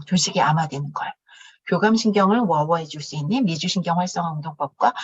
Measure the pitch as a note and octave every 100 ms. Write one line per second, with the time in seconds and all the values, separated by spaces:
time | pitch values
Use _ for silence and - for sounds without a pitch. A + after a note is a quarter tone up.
0 | - F3+ F#3+ F3+ D3+ D#3 D#3 C#3 C#3+ -
1 | - - _ - - _ - F3 G#3+ A3+
2 | A3 G3+ F#3+ A#3 G#3 D#3 D3+ E3+ D#3 D3+
3 | - D3+ D3 B3+ G3+ D#3 F3+ F#3+ F3 E3+
4 | F3+ F3+ E3+ D#3 D#3+ - C#3+ - B3 -